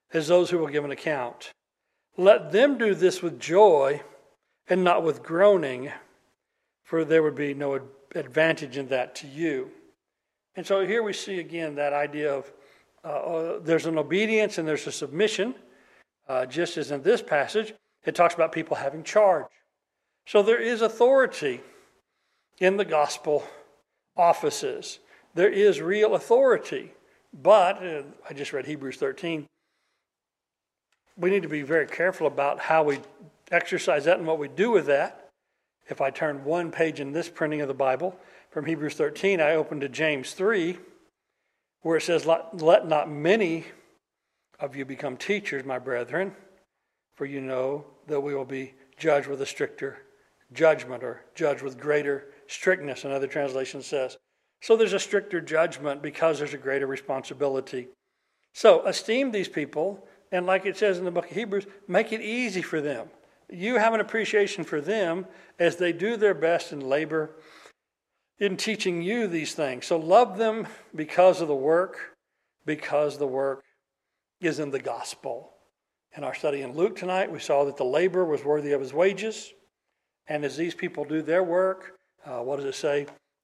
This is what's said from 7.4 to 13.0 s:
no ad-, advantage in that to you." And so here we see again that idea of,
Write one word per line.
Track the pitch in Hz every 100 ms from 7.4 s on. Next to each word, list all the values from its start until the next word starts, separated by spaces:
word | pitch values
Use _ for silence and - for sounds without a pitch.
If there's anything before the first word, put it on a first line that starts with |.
| 147 139
no | 143 139
ad-, | - - _
advantage | 170 131 139 165 160 143 135
in | 131
that | 131 127 -
to | 143
you." | 143 165 131 131 - _ _ _ _ _ _ _ -
And | 170
so | 196 185
here | 226
we | 214
see | 180 - 185
again | 156 170 160
that | 143 143
idea | 143 147 147 147
of, | 139 - - _ _ _ _